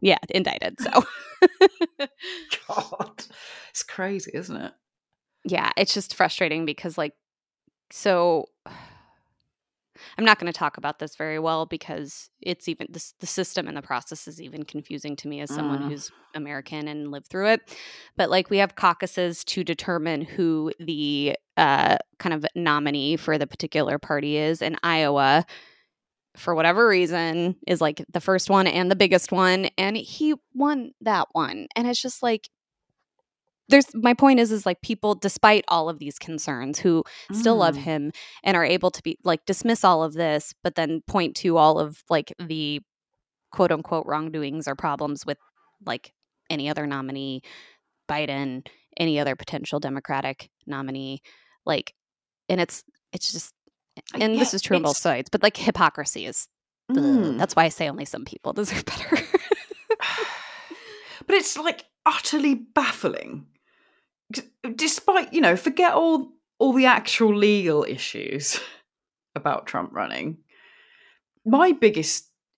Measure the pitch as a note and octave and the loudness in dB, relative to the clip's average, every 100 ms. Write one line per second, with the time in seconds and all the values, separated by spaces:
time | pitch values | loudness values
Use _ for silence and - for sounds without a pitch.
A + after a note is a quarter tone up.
0 | F#3+ - - F#3+ - - - - - - | 2 2 2 -2 -2 -4 -6 -6 4 4
1 | - - - - F4+ - F#4+ - E4 - | 4 -4 -18 2 2 6 4 4 -6 -6
2 | C#4 _ F#4 F4 D#4 - - - - - | -12 _ -16 -16 -10 -10 -6 -6 -6 -10
3 | - - - - - - - - - - | -10 -12 -20 -20 -20 -20 -12 -12 -10 -8
4 | F#3+ G3 - D#3+ F#3 - - - _ _ | -6 -6 -8 -10 -10 -12 -12 -16 _ _
5 | _ _ _ _ F3+ G#3+ - - G3 G#3 | _ _ _ _ -4 -2 0 0 0 -2
6 | - - E3+ - E3 D#3+ D#3 D3 F3 D#3+ | -6 0 0 2 -2 -2 -4 -6 -8 -6
7 | D3+ - _ _ _ _ _ _ _ - | -6 -8 _ _ _ _ _ _ _ -4
8 | G3+ F3 F3 D#3+ - _ - - - _ | 0 4 4 2 -2 _ -20 -20 -20 _
9 | _ _ _ _ _ _ _ _ _ _ | _ _ _ _ _ _ _ _ _ _
10 | - - A3 G#3 F3 - D#3 - D3 - | -16 2 4 4 2 -4 -4 -4 -8 -6
11 | D#3 - D#3 D#3 D#3+ D#3+ D#3+ E3 - D#3 | -12 -8 -6 -4 -2 -2 -4 -10 -10 -12
12 | C#3+ - - _ F3+ F3 F3 D#3 - E3 | -12 -16 -20 _ -10 -8 -8 -10 -12 -14
13 | - - E3+ - F3 F#3+ D#3 C#3+ - B2 | -16 -14 -8 -6 -6 -6 -8 -12 -8 -8
14 | - D#3 - D#3+ C#3+ D3+ D3 D3 - D3 | -8 -16 -16 -18 -16 -14 -12 -12 -12 -12
15 | D3 C#3 D3 D3 C#3+ D3 D3 C#3 C#3+ C#3+ | -12 -12 -12 -12 -10 -8 -6 -6 -6 -10
16 | - - _ D#3 D3 C#3 C#3+ D#3 D3+ D3+ | -14 -18 _ -14 -12 -12 -12 -12 -10 -10
17 | D3 C#3+ - F#3 G#3 A3+ - - - - | -10 -12 -10 -2 0 0 -2 -20 -18 -20
18 | - - F3+ F#3+ - G3 G3 - F#3 E3+ | -10 -2 2 2 2 2 2 2 2 2
19 | F#3 - F3 E3 - F#3+ E3+ D#3+ - E3+ | -4 -2 -4 -4 -6 -4 -4 -4 -4 -2
20 | D#3+ D3 D#3+ - E3 D#3 D#3 - E3 D3+ | -2 -4 -4 0 0 0 -2 -6 -6 -4
21 | D3 C#3+ C#3+ - _ - D3+ C#3 - - | -2 0 -2 -4 _ 2 4 4 4 2
22 | - - F3+ D#3 D#3 F3 E3 D3 D3 C#3+ | 0 -6 -4 -2 -4 -2 0 0 0 -2
23 | C#3 D#3+ - D#3 C#3+ - D#3+ D#3+ C#3 D3 | -2 -2 0 -2 -2 -6 -4 -2 0 -2
24 | - D3 D3 D3+ D3+ E3 - - E3+ D#3+ | -4 -4 -2 -2 -2 -2 -4 -4 -2 2
25 | D3 C#3+ C3+ D3+ - - - _ _ _ | 2 4 6 4 2 -8 -20 _ _ _
26 | _ _ _ - - D#3+ E3 F#3+ A#3 F#3 | _ _ _ -8 -2 2 4 6 4 4
27 | E3+ F3 E3 E3 F3 F3+ - F3 D#3 D3 | 2 0 -2 0 -2 -2 -2 0 0 -2
28 | - E3+ - F#3 - G3 F#3+ F3+ F3+ G3 | -6 -4 0 0 4 4 4 2 2 4
29 | F#3+ F3+ - F#3 F#3 F#3+ F#3+ - G3 G#3+ | 6 4 2 2 4 2 0 -2 -2 -4
30 | - - D4+ C#4+ _ B3+ C#4+ C#4 A#3 - | -8 -2 -2 -2 _ -2 -2 -2 -6 -6
31 | G#3+ F#3+ - E3 C#3+ G2 - A3+ A#3+ A#3+ | -2 0 0 -2 -2 -4 -8 -4 -2 -2
32 | B3+ - A#3+ A3 - _ _ _ _ _ | -6 -4 -2 -2 -6 _ _ _ _ _
33 | _ _ _ _ _ _ - C#4 - A3+ | _ _ _ _ _ _ 6 6 6 2
34 | A#3+ B3 C#4 B3+ A3+ G#3+ F#3+ F3 - A3 | 2 6 6 6 4 0 -2 -4 -6 -2
35 | G#3 G3+ G3 - G#3+ G#3+ - E3+ D#3+ D#3 | 0 0 -2 4 4 4 4 0 0 -6
36 | C#3+ - - D#3 - B2+ C3 D3+ F#3 D#3+ | -12 -12 -10 -8 -6 -6 -6 0 2 2
37 | - - - G#3 A#3 A3+ E3+ C#3 D3+ D#3 | 0 -12 -10 0 2 4 4 0 -4 -4
38 | D3 - - - - F3 D#3 F3+ F3+ - | -4 -10 -18 -4 0 2 2 2 0 -2
39 | D#3+ - F#3 D#3+ - F#3+ A#3 A3+ F#3+ D#3+ | -8 -4 0 0 -2 -2 0 4 4 4
40 | D#3+ D#3+ D#3+ D3+ - - F3+ E3+ D#3 D#3+ | 2 0 0 0 -4 -6 -4 -2 -2 -4
41 | - G3 E3+ - F3+ E3 D#3 D#3+ D3+ D#3 | -2 -2 0 -2 2 6 6 6 -2 -8
42 | - D#3+ - - E3 D#3+ D3 D3 - _ | -2 -2 -2 -12 -10 -6 -6 -6 -10 _
43 | _ _ _ _ _ - F3 D#3+ - D#3+ | _ _ _ _ _ 0 2 2 -2 -6
44 | - D3+ D#3+ D#3 C#3 D#3 C#3+ C#3+ D#3+ D3 | -4 -4 -4 -6 -6 -6 -8 -6 -4 -4
45 | D3 C#3+ - C#3+ _ _ _ _ F#3+ A#2+ | -4 -6 -8 -10 _ _ _ _ -8 -8
46 | - _ _ _ - D3+ C#3+ D3 D3 C#3 | -10 _ _ _ -8 -6 -4 -4 -4 -6
47 | C3+ C3+ C#3 C3 - - - _ _ _ | -8 -10 -8 -10 -14 -20 -20 _ _ _
48 | - D3 C#3+ C#3 C#3 B2+ - _ _ - | -6 -4 -4 -4 -6 -8 -14 _ _ -4
49 | E3 D3 C#3+ - - D#3+ - D3 C3+ C3+ | 0 2 0 -4 -6 -10 -6 -6 -4 -6
50 | - C#3 C3+ C3 - _ - C3+ C3+ C3+ | -4 -4 -4 -8 -16 _ -12 -10 -8 -8
51 | C3+ C#3 - _ _ _ - D3 - - | -10 -12 -16 _ _ _ -4 -4 -4 -18
52 | _ _ _ _ - F#3 D#3+ - - _ | _ _ _ _ -4 -2 -2 -6 -14 _
53 | _ F#3 - C4 - - _ _ _ - | _ -8 -8 -8 -12 -18 _ _ _ -20
54 | - - A3 A3+ B3 F#3+ - F3+ D3+ - | -12 -2 0 2 2 0 0 2 2 2
55 | E3+ C3 - G3+ G#3 - G#3+ G3 D#3+ - | 0 -2 -2 2 2 2 -2 4 2 2
56 | C#3 - - - - _ _ _ - C4+ | -6 -6 -6 -6 -8 _ _ _ -2 2
57 | C#4+ B3+ E3 A#2 F#3+ - E3 - D3+ D3 | 4 4 2 0 2 2 2 0 -6 -6
58 | C#3+ - C3+ - - - G3+ - - - | -10 -12 -12 -10 -8 -6 -4 -6 -8 -10
59 | - - - F4+ - - - - - A4 | -2 -2 0 -2 0 -4 -4 -16 -6 -4
60 | - - - - - - - - - G#4 | -4 -6 -6 -8 -14 -18 -18 -20 -20 -20
61 | - - - F#4+ - D4+ E4 - - _ | -20 -12 0 2 2 -2 -4 -4 -12 _
62 | - - - D4+ C#4+ A#3+ - D4+ - - | 0 0 0 2 2 2 0 0 0 -2
63 | D#3 - - D3 D3 _ _ _ _ _ | -4 -4 -8 -14 -16 _ _ _ _ _
64 | _ _ - B3+ - _ B3+ A#3 D4+ - | _ _ -14 -14 -14 _ -10 -2 -2 2
65 | - F#4 - E4 G3 F#3 D#4+ - F4 - | 2 2 2 4 4 4 2 2 4 4
66 | E4 D#4 - _ _ - C4+ B3+ B3+ A#3+ | 4 2 -2 _ _ 0 4 6 6 4
67 | - - A3 G#3 G#3 G#3 E3+ D3+ - B2+ | 2 4 4 6 6 4 4 2 0 -4
68 | - - - C#3 C#3 - - - _ _ | -8 -8 -8 -2 -2 -2 -6 -18 _ _
69 | _ _ _ D3 C#3+ - - F2 F2+ - | _ _ _ -6 -4 -4 -4 -8 -6 -6
70 | C#2+ B1 A#2+ D#3+ _ _ _ _ _ _ | -6 -6 -8 -10 _ _ _ _ _ _
71 | _ _ _ _ A3 C4+ F#4 C#4 G#3+ G3+ | _ _ _ _ 2 6 6 6 4 4
72 | D3+ - - _ _ | 0 -2 -6 _ _